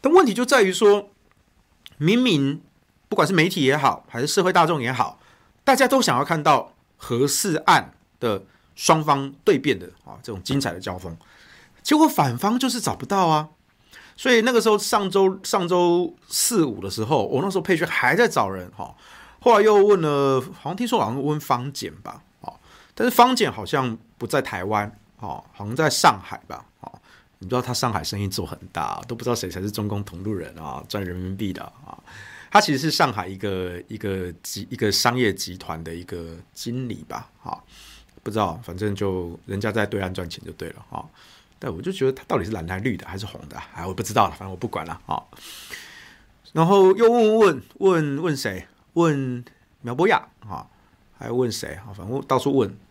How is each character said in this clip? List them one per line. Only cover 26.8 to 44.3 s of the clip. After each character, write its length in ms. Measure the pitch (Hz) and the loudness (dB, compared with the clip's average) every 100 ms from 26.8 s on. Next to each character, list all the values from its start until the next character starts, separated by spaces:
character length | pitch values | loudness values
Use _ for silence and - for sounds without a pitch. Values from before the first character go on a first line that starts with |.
哦， 120 | - - _ - _ _ | -20 -20 _ -20 _ _
你 80 | 92 | -4
知 60 | |
道 60 | 123 | -4
他 140 | 120 | -2
上 180 | 120 123 | -2 -2
海 120 | 98 | -2
生 140 | 78 101 | -4 -4
意 100 | 101 | -4
做 180 | - 87 | -4 -8
很 100 | - 92 | -10 -10
大， 300 | - 62 50 - | -6 -6 -8 -10
都 60 | 117 | -6
不 80 | |
知 40 | 123 | -2
道 60 | |
谁 160 | - 92 | -2 -4
才 100 | 90 | -6
是 100 | 101 | -6
中 180 | 101 104 | -4 -4
共 140 | 104 | -6
同 180 | 101 85 | -8 -10
路 100 | 98 | -8
人 240 | 98 78 82 | -6 -8 -12
啊， 260 | 76 64 - | -12 -12 -10
赚 160 | 104 | -8
人 100 | 95 | -6
民 220 | 87 92 95 | -8 -8 -6
币 160 | 104 | -8
的 100 | 82 | -8
啊。 360 | - - - - - - - - - | -14 -18 -20 -20 -20 -20 -20 -20 2
他 80 | 208 | 2
其 120 | - | 2
实 60 | 139 | -2
是 100 | 156 | -2
上 240 | - 147 | 0 0
海 140 | 104 92 | -2 -8
一 100 | 95 | -8
个， 460 | 104 92 90 87 - | -6 -4 -6 -10 -12
一 100 | 107 | -8
个 340 | 104 95 90 82 | -6 -4 -6 -10
集-， 200 | - - - | -12 -12 -12
一 60 | 117 | -2
个 160 | 107 | 0
商 260 | 101 123 123 | 2 2 2
业 160 | 113 | 0
集 240 | 95 - 92 | 0 -10 -12
团 240 | - 82 | -10 -10
的 100 | 85 | -10
一 120 | 85 | -12
个 320 | 90 87 85 82 - | -12 -12 -12 -16 -20
经 360 | - 117 123 127 | -14 -10 -8 -8
理 160 | 95 - | -12 -12
吧， 200 | - - _ | -14 -14 _
哈， 180 | - - _ - - - _ - | -14 -14 _ -20 -20 -20 _ -14
不 80 | - | -6
知 80 | 107 | -2
道， 220 | 95 80 | -2 -4
反 160 | - 90 | -12 -6
正 160 | 107 | -4
就 420 | 98 101 92 87 - | -2 -4 -4 -8 -12
人 160 | - 98 | -8 -4
家 120 | 107 | -2
在 120 | 107 | -2
对 160 | 104 104 | -2 -4
岸 140 | 95 | -6
赚 160 | 92 85 | -8 -10
钱 120 | - | -12
就 80 | 85 | -16
对 160 | 80 82 | -14 -14
了， 180 | - - | -14 -14
哈。 160 | - - _ - - _ _ | -14 -14 _ -20 -20 _ _
但 160 | 131 | -10
我 80 | 82 | -8
就 80 | 185 | -8
觉 160 | 190 135 | -2 -2
得 60 | |
他 100 | 131 - | -2 -4
到 100 | 123 | -4
底 60 | |
是 80 | 90 | -2
蓝 120 | 107 | -8
的 80 | 80 | -6
还 60 | 92 | -6
是 60 | |
绿 120 | 120 90 | -4 -6
的 100 | - | -8
还 100 | 98 | -12
是 80 | 107 | -12
红 140 | - 73 | -14 -18
的 80 | - | -18
啊？ 100 | - | -16
哎， 120 | - 87 | -12 -10
我 60 | |
不 100 | 92 | -8
知 120 | 104 | -2
道 120 | 107 | 2
了， 40 | 98 | 2